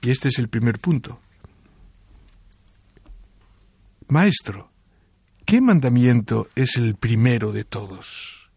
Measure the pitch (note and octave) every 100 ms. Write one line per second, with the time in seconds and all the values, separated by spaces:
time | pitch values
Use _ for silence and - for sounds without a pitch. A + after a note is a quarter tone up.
0 | A#2+ C3 C#3 B2+ A#2 A#2+ A#2 A2 - D3+
1 | - - _ _ - _ _ _ - _
2 | _ - _ _ _ _ _ _ _ _
3 | _ - - _ _ _ _ _ _ _
4 | - C#3+ G3 - - G2 - _ _ _
5 | _ _ _ _ - A3+ B3+ F#3 B2+ A#2+
6 | B2 A#2+ G#2 A2+ - - C3 - A#2 G#2
7 | A2+ A2+ A#2+ A#2+ G#2+ G#2 G#2 - G2+ F#2+
8 | - - - - _